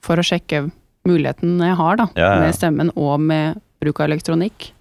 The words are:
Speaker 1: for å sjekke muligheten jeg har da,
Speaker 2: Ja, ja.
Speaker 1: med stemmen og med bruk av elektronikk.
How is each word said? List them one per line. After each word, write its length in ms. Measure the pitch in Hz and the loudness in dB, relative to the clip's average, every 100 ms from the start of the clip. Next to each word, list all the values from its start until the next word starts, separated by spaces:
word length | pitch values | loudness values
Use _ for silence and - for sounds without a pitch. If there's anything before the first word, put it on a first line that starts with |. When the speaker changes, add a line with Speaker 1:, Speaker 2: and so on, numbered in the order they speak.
Speaker 1:
for 140 | - 170 | 0 0
å 80 | 175 | 0
sjekke 460 | 175 - 151 147 - _ _ 185 | -2 -2 -4 -4 -10 _ _ 0
muligheten 540 | 175 139 - 170 175 | 0 0 -2 -2 0
jeg 160 | 175 175 | 0 2
har 180 | 160 214 | 2 2
da, 120 | 233 - | 0 2
Speaker 2:
Ja, 180 | 175 | 2
ja. 60 | 196 | 4
Speaker 1:
med 140 | 170 170 | 2 0
stemmen 340 | 170 147 165 - | 0 0 -2 0
og 220 | 147 147 | -2 0
med 400 | 156 156 156 156 _ _ | 0 0 -2 -6 _ _
bruk 200 | 147 143 | -6 -2
av 80 | 151 | -2
elektronikk. 640 | 156 - - 190 _ - _ | -2 -2 -2 -2 _ -20 _